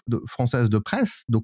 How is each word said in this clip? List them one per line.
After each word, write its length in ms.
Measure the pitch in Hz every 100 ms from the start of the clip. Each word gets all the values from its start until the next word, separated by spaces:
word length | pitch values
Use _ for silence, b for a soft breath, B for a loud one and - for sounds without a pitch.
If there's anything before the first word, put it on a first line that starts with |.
| -
de, 140 | 117 -
française 440 | - 123 131 117
de 100 | 107
presse, 440 | - 226 220 - -
donc 140 | 113